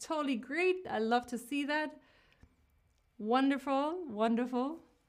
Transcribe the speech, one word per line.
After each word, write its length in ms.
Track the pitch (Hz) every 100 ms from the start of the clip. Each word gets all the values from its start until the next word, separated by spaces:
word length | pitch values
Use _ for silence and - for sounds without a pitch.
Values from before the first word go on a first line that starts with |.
totally 360 | - 320 285 240
great. 420 | - 302 370 370 -
I 80 | 214
love 280 | 220 240 247
to 100 | 233
see 260 | - 285 285
that. 300 | 302 302 302 - _ _ _ - _ _ _ _ _ _ -
Wonderful, 880 | 208 254 269 277 277 269 294 359 320
wonderful, 720 | 208 226 226 247 254 269 330 - _